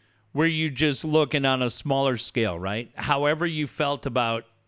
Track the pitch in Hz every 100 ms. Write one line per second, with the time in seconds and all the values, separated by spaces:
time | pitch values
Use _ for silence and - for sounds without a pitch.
0 | _ _ _ 139 165 160 160 123 151 139
1 | 160 151 143 147 139 131 123 - 147 135
2 | 135 117 - - 110 85 92 107 123 -
3 | 110 143 147 151 170 156 143 - 143 143
4 | 135 123 117 113 - _